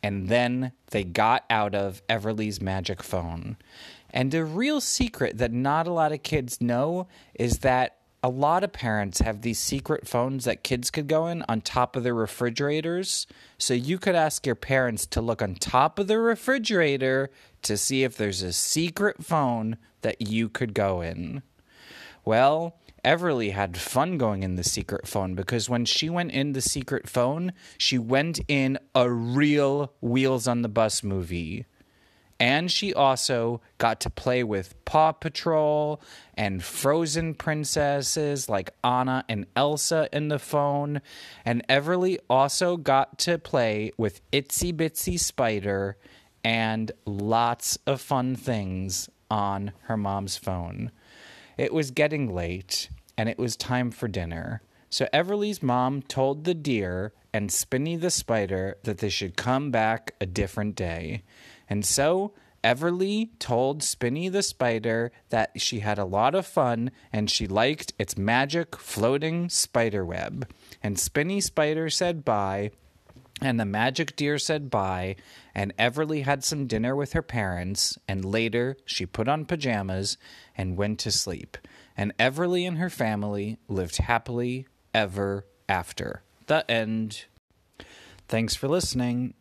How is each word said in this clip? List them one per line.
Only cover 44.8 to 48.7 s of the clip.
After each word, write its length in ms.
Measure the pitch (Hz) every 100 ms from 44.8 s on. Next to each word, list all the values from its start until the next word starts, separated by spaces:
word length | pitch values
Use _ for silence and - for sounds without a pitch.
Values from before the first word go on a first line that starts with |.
| 160 - - 175
Spider 800 | - - 120 107 98 98 98 101 - - _ _
and 520 | 113 113 113 110 110 - -
lots 720 | 101 104 113 120 117 - - -
of 140 | 135
fun 380 | - 135 127 127
things 720 | - 113 98